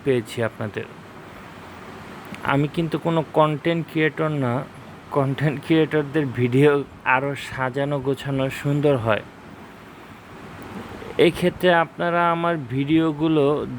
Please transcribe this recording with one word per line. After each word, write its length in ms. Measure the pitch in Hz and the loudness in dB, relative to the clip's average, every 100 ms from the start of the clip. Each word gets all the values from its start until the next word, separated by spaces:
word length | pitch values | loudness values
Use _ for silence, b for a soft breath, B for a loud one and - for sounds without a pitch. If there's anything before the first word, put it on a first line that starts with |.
পেয়েছি 400 | 143 123 113 - | 0 0 0 -2
আপনাদের। 400 | 113 - 107 110 113 - - - - - - - - - - - - - - - | -4 -4 -6 -6 -10 -14 -18 -18 -18 -18 -18 -16 -16 -16 -16 -16 -16 -16 -14 -6
আমি 240 | - 139 147 | 0 2 2
কিন্তু 300 | 170 160 165 | 0 -2 0
কোনো 260 | 170 165 143 | 0 0 2
কনটেন্ট 540 | 156 151 143 170 170 156 | 4 4 2 0 -2 -2
ক্রিয়েটর 360 | 160 156 143 156 | 0 0 0 -2
না, 360 | 147 123 123 - - - - - | 0 0 0 -4 -14 -18 -18 -4
কনটেন্ট 540 | 147 135 135 151 123 - | 0 0 2 0 0 2
ক্রিয়েটরদের 600 | 160 147 151 143 151 139 | 4 4 2 0 0 -2
ভিডিও 580 | 117 123 131 147 143 131 - 131 | 0 2 6 6 6 0 -4 2
আরও 300 | 131 139 139 | 2 2 -6
সাজানো 640 | - 131 131 131 139 143 | -8 -4 -2 -2 -2 0
গোছানো 500 | 131 131 139 135 135 | 0 -2 0 0 0
সুন্দর 480 | - 143 147 147 131 | -2 0 2 4 4
হয়। 240 | 113 104 - - - - - - - - - - - - - - - - - - - - | 2 0 -2 -16 -18 -18 -18 -20 -20 -18 -18 -18 -18 -18 -16 -14 -14 -12 -12 -12 -6 2
এক্ষেত্রে 560 | 175 - 180 - 180 | 2 4 -2 2 4
আপনারা 580 | 170 160 - 175 170 170 | 4 2 -2 -2 2 2
আমার 260 | 170 170 165 120 | 2 0 -2 -2
ভিডিওগুলো 1000 | 131 143 160 160 147 160 156 139 147 127 | -2 2 4 4 2 2 4 4 2 -2